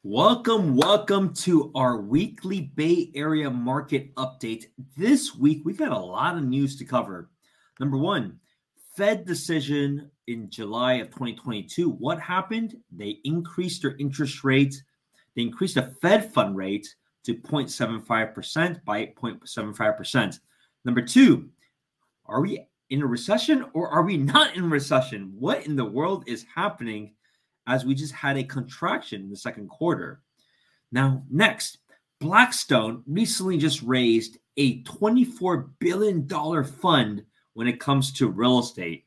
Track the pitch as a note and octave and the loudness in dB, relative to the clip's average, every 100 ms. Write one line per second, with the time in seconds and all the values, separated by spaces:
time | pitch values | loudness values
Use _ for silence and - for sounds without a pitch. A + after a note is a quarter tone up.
0 | G2+ A2 G3 A#3+ A#3+ A3 E3+ B2+ E3+ G#3 | -2 4 6 6 2 2 4 4 4 4
1 | G#3 G3 F#3+ - F#3 E3 C#3 C3+ B2+ A#2 | 4 0 0 -2 2 2 2 0 0 0
2 | G2+ C#3 G#3+ - F#3 G3 C3+ - D#3+ F3 | 0 0 0 -6 -8 -6 -6 -2 2 2
3 | E3+ C#3 D3+ D#3 C#3+ B2 A#2+ C#3 C#3+ C#3 | 0 -4 -2 0 -2 -2 -2 -4 -2 -4
4 | C3+ - B2+ - A2+ A2+ - - - - | -4 -8 -8 -8 -8 -8 -12 -20 -18 -2
5 | G#3 C4+ - - C#3 D#3 E3 G3+ D4 A2+ | 4 4 2 2 2 2 -4 -4 -2 -2
6 | F2+ - D#3 F3 C3 C3+ C#3 C#3 - B2+ | -4 -2 -2 0 -2 0 0 -2 -2 -2
7 | G2 F2+ E2+ _ _ _ _ _ C#3 C3+ | -2 -12 -16 _ _ _ _ _ -2 0
8 | E3 F#3 G2+ - _ _ _ _ - - | 0 -2 -4 -12 _ _ _ _ -16 0
9 | G3+ G#3 F3 E3 - D#3+ C3 D3 C#3+ C#3+ | 0 0 -4 -6 -2 -2 0 0 0 -4
10 | D3 _ - A#2 G2+ - G#2 A2+ B2+ B2+ | -10 _ -10 -10 -10 -12 -8 -2 0 0
11 | A2 - B2 G#2+ C3 G#2+ - - E3+ G2+ | -2 -8 -8 -8 -8 -8 -6 -2 -2 -2
12 | C3 D#3+ - F#3 F#3 A3+ A3+ - _ F2 | -6 -6 -4 -4 -2 -4 -4 -10 _ -10
13 | G#2 G#2+ C#3 E3+ E3+ - F3+ - C#3 C3+ | -10 -6 -4 -4 -4 -6 -6 -4 -6 -4
14 | C#3 C#3 C#3 - C3+ C3+ C#3 - - _ | -6 -4 -6 -2 2 4 4 0 -18 _
15 | _ _ _ - A#2 - F#3+ C#3+ - - | _ _ _ -4 -4 -2 0 0 -2 -2
16 | F3 G#3 G#3 - G2 G2 F#2+ G#2 - _ | 4 4 4 0 0 -2 -4 -6 -6 _
17 | _ _ - A2+ - D3 C3 - A#2 A2+ | _ _ -8 -8 -4 -4 -4 -6 -4 -6
18 | - A2+ A2 - - D#3 F3 D#3+ - G#2 | -2 -2 -2 -6 -6 -2 -2 -2 -6 -4
19 | G#2 - A#2+ - - - G#2+ G2+ G#2+ G#2+ | -6 -8 -10 -8 -12 -10 -8 -2 -2 -2
20 | - C3 G2+ - _ _ _ _ B2+ A#2+ | -2 0 0 -6 _ _ _ _ -2 -2
21 | A#2+ B3+ B3+ C#3 - _ _ _ _ _ | 4 8 8 8 0 _ _ _ _ _
22 | _ _ - A2 F#3+ - - _ _ C3+ | _ _ -6 -2 -2 -4 -10 _ _ -2
23 | C3+ A#2+ - G#3+ - C#4 - D#3+ E3+ D#3 | -2 -4 0 0 2 2 0 -6 0 2
24 | F3 E3+ C#3 D4 D4+ F3+ F3 D3 C#3+ C#3 | 2 0 4 4 4 0 0 0 2 0
25 | B2+ G#2+ F#2+ G2 C3+ - D3+ C#3+ A2 A2+ | 0 -8 -12 -6 -2 -2 -2 -2 -2 -2
26 | E3+ F#3+ A#2+ A2+ - - G3+ G#3 A#2 G#2+ | -2 -4 -6 -10 -8 -4 -4 -4 -8 -8
27 | G#2+ _ _ _ _ _ - B2+ B2+ C3+ | -12 _ _ _ _ _ -2 -2 0 -2
28 | D3 - C#3+ C3+ C3+ C3+ - - F3+ F3+ | -4 -4 -2 -2 -4 -8 -10 -6 -4 -4
29 | - G2+ G2 G2 A#2+ A2 G2+ - E3+ C#3 | -6 -12 -12 -10 -10 -10 -16 -2 -2 0
30 | D#2 - _ _ _ _ _ _ _ B2 | -6 -14 _ _ _ _ _ _ _ 2
31 | C3+ C3 - C#3+ A3 A3 - - _ _ | 2 0 -2 2 2 2 -10 -12 _ _
32 | _ _ D3+ G3+ B3 - - B2+ A2 A#2+ | _ _ 2 6 6 2 2 2 2 -8
33 | - E3+ A3+ - F#3 E3+ D3+ C3+ A#2+ B2+ | -4 0 0 0 0 2 0 0 0 2
34 | A#2+ A2+ A2+ - _ - C#3 A#2 - - | 4 4 0 -16 _ 2 2 2 -10 0
35 | G#3 B3 A#3+ - F#3 D#3+ C3+ - F3 F#3+ | 4 4 4 0 0 0 -4 -2 -2 2
36 | G#3+ F3 C#3 D#3+ D3+ E3 C3+ - F3+ D3 | 2 0 -4 -4 -2 -2 -2 -2 2 4
37 | G#2+ G2+ - _ _ A2+ A#2+ A#2+ - C#3 | 2 -4 -12 _ _ -4 -4 -2 0 2
38 | C3 - A#2+ F#2 B2 B2+ A#2+ - F2 D#2+ | 0 0 0 2 4 4 2 -8 -8 -10